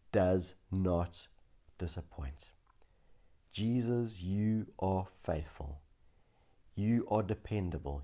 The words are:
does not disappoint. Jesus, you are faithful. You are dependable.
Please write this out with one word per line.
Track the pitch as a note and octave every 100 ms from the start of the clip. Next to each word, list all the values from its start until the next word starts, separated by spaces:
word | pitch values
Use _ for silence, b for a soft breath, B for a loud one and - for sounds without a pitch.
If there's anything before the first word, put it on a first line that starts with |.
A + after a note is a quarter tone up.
| -
does | G#2 F#2 F#2 F2 - _
not | F#2+ F#2 F2 F2 - - _ - - - -
disappoint. | E2+ - - - C2+ C#2 - - _ - - _ - - - - _
Jesus, | - A2 B2 A2+ A#2+ A#2 G2
you | F2+ G2+ G#2+ A2 G2 -
are | F#2+ F#2+ F#2+
faithful. | - - D#2+ D#2 - C#2+ C#2+ - _ - _ _ _ _ _ -
You | - G#2 A#2 -
are | G#2+
dependable. | F#2+ G#2+ - G#2+ F2+ D#2+ C#2+ C#2